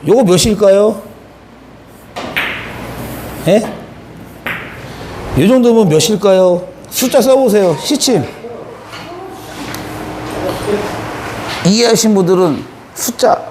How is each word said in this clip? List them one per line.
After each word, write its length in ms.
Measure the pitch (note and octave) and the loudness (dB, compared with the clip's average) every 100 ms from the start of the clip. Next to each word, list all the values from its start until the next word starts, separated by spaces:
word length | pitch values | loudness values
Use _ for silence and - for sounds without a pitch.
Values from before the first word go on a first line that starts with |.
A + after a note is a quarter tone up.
| D3 | 4
요거 180 | A3+ | 4
몇일까요? 760 | G#3 F3+ A3+ G#3 G3+ G3 G#3+ G#3+ - - - - - - - - - - - - - - - - - - - - - - - - D#3+ | 4 4 2 2 4 6 4 0 -12 -20 -20 -20 -20 -20 -20 -20 -20 -20 -16 -12 -8 -6 -6 -8 -12 -12 -12 -12 -12 -12 -12 -4 2
예? 260 | G3+ G#3+ - - - - - - - - - - - - - - - - C3 | 2 2 -10 -16 -20 -20 -20 -20 -12 -10 -10 -12 -16 -16 -14 -14 -12 -4 2
요 100 | F3+ | 4
정도면 420 | C4 A#3+ A3+ G3 | 6 6 4 4
몇일까요? 760 | D#3 D#3 G#3 G3+ F#3 F#3 F3 - - - | 4 2 2 4 6 4 2 -4 -16 -10
숫자 320 | - B3 C#4 | -4 2 4
써보세요. 560 | C4 C4 C4 G#3 F#3 D3 | 4 4 4 4 2 0
시침. 480 | - D4+ - G3+ G#2+ - A#3 - - - - - D#4+ F4 F#4+ F4 - - - - - - - - - - F#3 F3+ - G3+ G3+ - - - - - - - E3+ | -2 0 2 0 0 -10 -14 -14 -14 -16 -16 -16 -14 -14 -14 -14 -16 -12 -10 -10 -10 -10 -10 -10 -10 -6 -6 -6 -4 -4 -4 -8 -10 -10 -10 -10 -8 -2 2
이해하신 480 | G#3+ A#3 A3+ A3 | 4 4 4 4
분들은 500 | G3+ F3+ F#3 F3+ B2+ - - - | 4 4 4 2 0 -6 -18 -18
숫자 440 | - - - B3 - - | -8 -8 0 2 2 -2